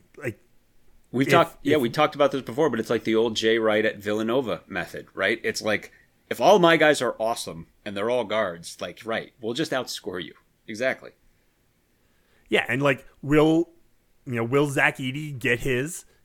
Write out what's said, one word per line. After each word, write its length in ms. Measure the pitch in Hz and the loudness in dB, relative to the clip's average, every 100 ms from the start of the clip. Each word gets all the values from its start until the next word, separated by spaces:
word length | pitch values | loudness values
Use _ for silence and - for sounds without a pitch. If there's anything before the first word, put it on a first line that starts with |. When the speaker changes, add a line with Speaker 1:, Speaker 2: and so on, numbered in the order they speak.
| _ - | _ -12
Speaker 1:
like, 220 | 139 104 _ _ _ _ _ - _ | -10 -10 _ _ _ _ _ -20 _
Speaker 2:
We've 140 | 123 139 | -2 4
Speaker 1:
if, 60 | |
Speaker 2:
talked, 260 | 170 - - | 4 4 0
yeah, 140 | 139 151 | 0 2
Speaker 1:
if 40 | |
Speaker 2:
we 80 | 120 | 2
talked 240 | 151 151 | 2 0
about 180 | 139 143 | 2 0
this 120 | 139 | 0
before, 260 | 123 120 156 | -4 0 0
but 100 | 113 | 0
it's 120 | 110 | 0
like 140 | 117 - | -2 2
the 100 | 110 | 2
old 200 | 117 107 | 2 0
Jay 220 | 110 113 | 2 2
Wright 260 | 110 107 | 2 2
at 140 | 107 - | 0 -2
Villanova 640 | 101 107 113 127 117 82 - | -4 -2 -2 -2 -2 -6 -8
method, 400 | 92 - 78 - - | -8 -8 -10 -12 -2
right? 260 | 98 113 | -2 0
It's 200 | 113 107 | -4 -4
like, 280 | 107 104 - _ _ _ - | -2 -2 -4 _ _ _ -10
if 100 | 113 | 2
all 200 | 135 208 | 6 6
my 180 | 170 165 | 6 6
guys 240 | 151 139 | 4 2
are 140 | 120 - | -2 -2
awesome 480 | 113 117 - 82 82 _ | -2 -4 -8 -12 -16 _
and 140 | 104 101 | -10 -4
they're 140 | 110 | -2
all 120 | 123 | -2
guards, 540 | 101 107 98 85 85 - | -2 -2 -2 -6 -14 -12
like, 220 | 92 - | -12 -10
right, 300 | 107 107 - _ | -6 -6 -8 _
we'll 140 | 113 123 | -8 -6
just 160 | 156 | -4
outscore 520 | 135 120 - - 92 | -4 -6 -10 -10 -10
you. 120 | - - _ _ - | -10 -16 _ _ -14
Exactly. 420 | 107 127 117 - - _ _ _ _ _ _ _ _ _ _ _ _ - | -6 -4 -4 -10 -20 _ _ _ _ _ _ _ _ _ _ _ _ -2
Speaker 1:
Yeah, 160 | 208 - | -2 0
and, 140 | 127 | 0
like, 240 | 143 135 - _ | 2 0 -6 _
will, 460 | 135 151 156 160 170 _ _ _ _ _ - | 2 4 6 4 0 _ _ _ _ _ -6
you 100 | 117 | -4
know, 80 | |
will 240 | 117 139 147 | 0 2 2
Zach 300 | 139 143 143 | 2 0 0
Edey 420 | 131 143 156 135 | -6 -8 -10 -4
get 220 | 123 120 | -2 0
his? 440 | 139 123 147 - - _ | -2 -2 -4 -8 -18 _